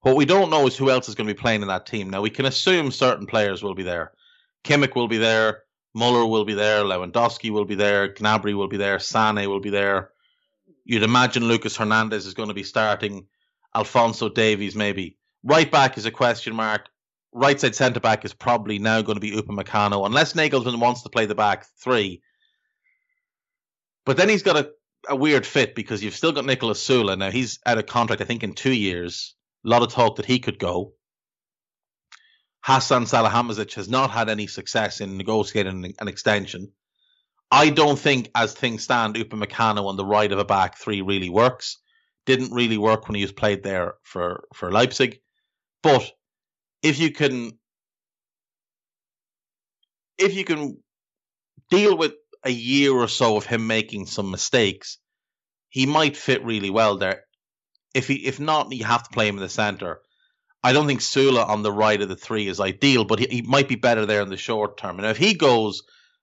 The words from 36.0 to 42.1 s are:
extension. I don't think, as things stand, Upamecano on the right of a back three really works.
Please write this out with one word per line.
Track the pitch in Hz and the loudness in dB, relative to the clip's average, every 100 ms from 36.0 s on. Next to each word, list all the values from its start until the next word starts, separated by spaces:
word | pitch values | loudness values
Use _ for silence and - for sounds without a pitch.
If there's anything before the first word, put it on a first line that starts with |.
| 101 | -12
extension. | - - 104 95 92 101 _ _ _ _ _ _ _ _ | -4 0 0 -4 -12 -16 _ _ _ _ _ _ _ _
I | 131 151 | 6 6
don't | 143 151 135 | 6 4 4
think, | 151 131 113 - | 2 0 0 -2
as | 110 | -2
things | - 123 110 | -2 -6 -6
stand, | - 123 110 110 | -2 0 0 -4
Upamecano | 110 107 104 - 113 104 98 | -8 -6 -8 0 0 0 -4
on | 95 | -6
the | 98 | 0
right | 104 107 | 2 2
of | 98 | 0
a | 101 | 0
back | 101 92 - | 0 0 -4
three | - 101 | -8 -6
really | 95 98 92 | -4 -4 -2
works. | 92 123 127 - - _ _ _ | 2 2 0 -14 -14 _ _ _